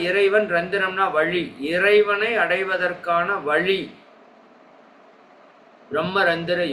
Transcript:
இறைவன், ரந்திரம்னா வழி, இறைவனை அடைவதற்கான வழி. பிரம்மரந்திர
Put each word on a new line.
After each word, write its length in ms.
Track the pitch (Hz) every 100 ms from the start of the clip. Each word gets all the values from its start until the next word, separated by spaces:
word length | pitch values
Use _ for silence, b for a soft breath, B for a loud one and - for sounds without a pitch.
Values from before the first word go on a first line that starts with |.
| 175
இறைவன், 400 | 190 196 208 208
ரந்திரம்னா 560 | 175 175 202 190 185 196
வழி, 320 | 156 170 175 151 - 143
இறைவனை 580 | 175 196 208 208 202 220 220
அடைவதற்கான 1000 | 170 185 190 185 180 - 175 170 175 196 143
வழி. 300 | 156 185 190 143 - - - - - - - - - - - - - - - - - - - -
பிரம்மரந்திர 720 | 143 175 196 180 170 165 175 170